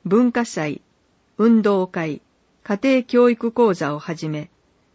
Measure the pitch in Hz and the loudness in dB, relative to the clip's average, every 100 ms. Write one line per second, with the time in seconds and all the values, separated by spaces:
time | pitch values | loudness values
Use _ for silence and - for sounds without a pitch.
0 | 175 214 247 240 240 175 151 - _ _ | -2 2 2 0 -6 -6 -6 -8 _ _
1 | _ _ _ - 226 226 208 196 185 185 | _ _ _ 0 4 4 2 0 -2 -6
2 | 160 147 _ _ _ _ - 202 269 262 | -8 -10 _ _ _ _ -8 -2 2 0
3 | 247 240 240 233 233 240 226 175 147 147 | 2 4 4 2 -4 0 0 0 -4 -6
4 | - 160 156 151 - _ _ _ _ | -10 -8 -8 -8 -12 _ _ _ _